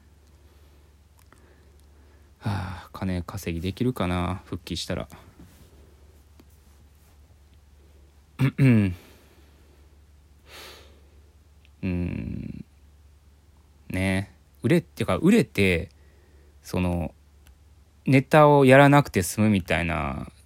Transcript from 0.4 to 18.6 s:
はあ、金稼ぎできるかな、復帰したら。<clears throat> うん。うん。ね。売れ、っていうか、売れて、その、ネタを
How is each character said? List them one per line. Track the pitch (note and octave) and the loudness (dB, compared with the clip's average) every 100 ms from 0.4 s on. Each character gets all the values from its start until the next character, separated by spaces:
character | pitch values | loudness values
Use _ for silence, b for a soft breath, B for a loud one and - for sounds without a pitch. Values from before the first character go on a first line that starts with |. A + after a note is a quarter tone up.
| b b b b b b _ _ _ b b b b b b b b b b _ | b b b b b b _ _ _ b b b b b b b b b b _
は | G#2+ F#2+ F#2 F2+ - | -8 -8 -8 -14 -18
あ、 | |
金 | - F#2+ F2+ | -10 -8 -6
稼 | E2+ - - | -8 -10 -8
ぎ | E2+ | -6
で | F2+ | -6
き | - | -4
る | B2+ | -4
か | B2+ F2+ | -4 -4
な、 | F2+ F2 F#2+ - | -4 -4 -8 -12
復 | F2+ | -14
帰 | - E2+ | -10 -10
し | - | -8
た | - | -10
ら。 | - B B B B B B B B B - - _ _ - _ _ _ - _ _ _ _ _ _ _ _ _ _ - - _ _ - | -10 B B B B B B B B B -20 -20 _ _ -20 _ _ _ -20 _ _ _ _ _ _ _ _ _ _ -20 -20 _ _ -4
<clears throat> | |
う | C3 - | -2 2
ん。 | C3+ A2+ G2 F2+ b b b b b b b b b b _ _ _ _ - B B B B B B B B _ _ _ _ - | 4 4 2 -4 b b b b b b b b b b _ _ _ _ -20 B B B B B B B B _ _ _ _ -10
う | F#2 | -6
ん。 | F2+ F2 - - - - - - _ - _ - _ _ _ _ _ _ _ - | -4 -6 -8 -8 -10 -12 -14 -18 _ -20 _ -20 _ _ _ _ _ _ _ -10
ね。 | F#2+ F#2+ F#2+ G2 - _ _ | -4 -2 -2 -6 -14 _ _
売 | A#2 | 0
れ、 | E3+ | 0
っ | |
て | - - | -2 -8
い | A2+ | -4
う | |
か、 | F#2 | 0
売 | F3+ | 2
れ | A3+ | 2
て、 | D3 - G2 E2+ F#2 b b b b b b b | 2 0 0 0 -4 b b b b b b b
そ | - F#2 | -10 -6
の、 | F2+ F2 E2 - _ _ - - _ _ _ _ - | -4 -4 -8 -12 _ _ -20 -20 _ _ _ _ 0
ネ | C3+ | 2
タ | - D#3 D3 | 4 6 6
を | C#3+ | 6